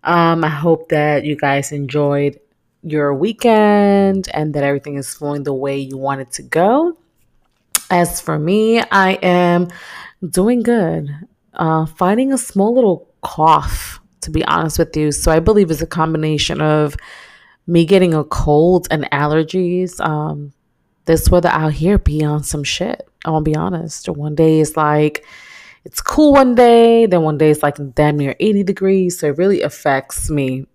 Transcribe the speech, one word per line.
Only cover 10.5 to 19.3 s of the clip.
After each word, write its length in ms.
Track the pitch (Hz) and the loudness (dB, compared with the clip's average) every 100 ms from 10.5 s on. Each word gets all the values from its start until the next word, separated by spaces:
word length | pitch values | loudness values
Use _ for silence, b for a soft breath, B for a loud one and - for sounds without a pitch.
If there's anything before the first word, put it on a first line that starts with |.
| 247 | 0
good. 480 | 226 240 170 165 147 143 202 _ _ | 0 0 0 -2 -6 -12 -18 _ _
Uh, 340 | - 165 160 160 | -4 0 0 -2
fighting 460 | - 185 220 269 | -2 0 2 0
a 60 | 262 | -2
small 340 | - 196 208 | -4 -2 2
little 400 | 240 226 170 - _ | 2 2 0 -6 _
cough, 760 | - - 156 151 139 - - - _ _ | -12 0 2 2 0 -8 -10 -18 _ _
to 100 | - | -6
be 140 | 160 | -4
honest 340 | - 160 160 - | -2 -2 -2 -2
with 180 | 165 156 | -2 -2
you. 140 | 151 | -2
So 220 | 143 - | 0 0
I 80 | 160 | 2
believe 320 | 170 214 175 | 2 2 2
it's 100 | 160 | -2
a 40 | 165 | -6
combination 760 | 175 160 156 156 151 - 143 | -4 -2 -2 -2 -2 -4 -2
of 360 | 151 151 151 - B B B B B B - | 0 0 -2 -6 B B B B B B 0
me 180 | 170 | 0
getting 300 | 165 190 180 | 4 4 4
a 80 | 156 | 0
cold 640 | 143 - 151 147 170 180 175 | -2 -2 2 4 4 2 0
and 100 | 156 139 | -6 -4
allergies. 880 | 139 147 | -2 0